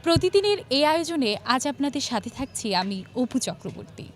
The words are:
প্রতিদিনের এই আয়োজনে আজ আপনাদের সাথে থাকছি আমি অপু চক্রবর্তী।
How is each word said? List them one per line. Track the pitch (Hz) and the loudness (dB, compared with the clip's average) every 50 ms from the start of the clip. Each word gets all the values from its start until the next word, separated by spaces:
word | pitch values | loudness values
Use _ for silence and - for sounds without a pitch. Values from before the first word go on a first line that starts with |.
| - | 4
প্রতিদিনের | 330 330 330 - 370 370 403 392 415 415 370 - - | 4 4 4 4 4 4 4 4 4 0 0 0 0
এই | 247 277 294 | 2 4 4
আয়োজনে | 302 311 339 330 311 339 311 262 214 208 - - | 4 4 2 0 0 0 0 0 0 0 -2 0
আজ | - 240 262 - | 0 0 0 0
আপনাদের | 294 277 - 277 285 240 285 | -2 -2 -2 -2 -2 -2 -2
সাথে | 254 - 240 220 - 240 | -4 -2 -4 -4 -4 -6
থাকছি | - - 269 269 - - - 220 190 | -8 -8 -10 -8 -8 -6 -4 0 0
আমি | 180 185 196 196 190 180 - - | 0 0 -2 -4 -6 -8 -8 -4
অপু | 247 254 233 - 262 | -4 -2 0 -2 -4
চক্রবর্তী। | - - - - - 196 - - - - - - - - - | -2 -4 -8 -8 -10 -12 -12 -12 -16 -16 -16 -16 -16 -16 -16